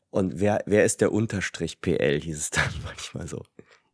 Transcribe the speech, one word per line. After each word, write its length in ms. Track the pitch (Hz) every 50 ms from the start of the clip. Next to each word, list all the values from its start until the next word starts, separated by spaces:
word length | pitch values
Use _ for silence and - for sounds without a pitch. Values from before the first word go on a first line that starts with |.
| _ _
Und 300 | - 104 95 90 62 82
wer, 240 | 101 104 107 - -
wer 180 | - 98 107 90
ist 180 | - - -
der 100 | 107 92
Unterstrich 680 | - 107 113 107 - 95 - - - - 85 80 - -
P 140 | - 90 80
L, 240 | - - 73 71 76
hieß 180 | 80 82 78
es 120 | 73 - -
dann 200 | - - - - -
<laughs> 100 | - -
manchmal 440 | - - - - - - - 85
so. 160 | - - - - _ _ - - _ - _ _ _